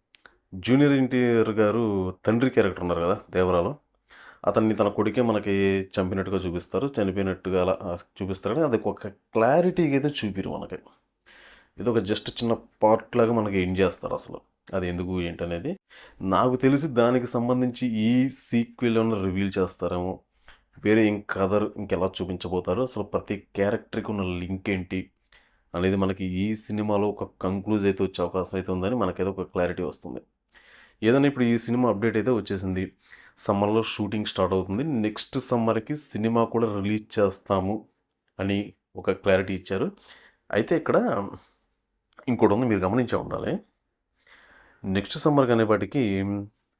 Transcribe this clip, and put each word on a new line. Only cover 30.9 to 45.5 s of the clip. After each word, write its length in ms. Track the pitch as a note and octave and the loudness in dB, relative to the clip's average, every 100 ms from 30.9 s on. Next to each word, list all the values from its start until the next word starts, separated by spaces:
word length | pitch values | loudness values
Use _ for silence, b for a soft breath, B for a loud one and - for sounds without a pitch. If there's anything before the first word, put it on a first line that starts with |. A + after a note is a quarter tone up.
| b | b
ఏదైనా 260 | G#2+ C3+ C#3+ | 2 4 4
ఇప్పుడు 180 | C3+ A#2+ | 2 2
ఈ 100 | A#2 | 2
సినిమా 300 | A2+ B2 B2 | 0 0 2
అప్‌డేట్ 280 | G2 A2+ G#2+ | 2 0 0
అయితే 140 | G#2 | 0
వచ్చేసింది, 520 | A#2+ G2+ G2 F#2+ F#2 F#2+ - B B B - | 0 -2 -4 -2 -2 -4 -10 B B B -8
సమ్మర్లో 440 | - G2+ G#2 A2 | -2 2 2 2
షూటింగ్ 420 | A2 - G#2 A2 G#2+ | 0 -4 -4 -2 -4
స్టార్ట్ 280 | - F#2+ | -2 0
అవుతుంది, 300 | F#2+ F#2 G2 D#3+ B2+ | 0 -2 -4 -2 -2
నెక్స్ట్ 360 | G#2 G#2 - C3+ | -2 -4 -6 -6
సమ్మర్కి 560 | B2+ A#2+ A2+ A2 A2 D3+ | -2 0 0 0 -4 -10
సినిమా 420 | - G#2+ A2 A#2 A#2 | -8 -4 0 0 0
కూడా 220 | A#2 A2+ | 0 -2
రిలీజ్ 340 | G#2 G2 G#2+ G#2+ | -2 -2 -2 -2
చేస్తాము 640 | - G2+ - - G2 F#2+ A2 - _ _ _ _ - | 0 0 0 -2 0 0 -4 -8 _ _ _ _ -8
అని 200 | F#2+ G2 G#2 - _ - | -2 -2 -4 -14 _ -8
ఒక 160 | F#2+ | -4
క్లారిటీ 420 | F#2+ G2+ F#2+ G2 | -2 2 2 2
ఇచ్చారు. 340 | F#2+ - F#2+ D#3+ - b b b b _ | -6 -4 -4 -4 -6 b b b b _
అయితే 260 | G#2 A2+ E3+ | -2 0 -2
ఇక్కడ 220 | - F#3 A#3+ A2+ G2+ - b b b _ _ _ _ - - | 2 0 2 -2 -6 -12 b b b _ _ _ _ -10 -2
ఇంకోటి 260 | A#2 G#2+ | 4 4
ఉంది, 120 | G#2 B2+ | 4 2
మీరు 160 | G2+ | 2
గమనించే 360 | F#2 A#2+ A#2+ G2 | 2 0 0 -2
ఉండాలి. 340 | - - - F#3+ - _ _ _ _ _ b b b b b b | -4 -6 -4 -4 -8 _ _ _ _ _ b b b b b b
నెక్స్ట్ 320 | G2 F#2+ - D3+ | -2 -2 -2 0
సమ్మర్కి 340 | D#3+ C#3+ B2 | 2 4 4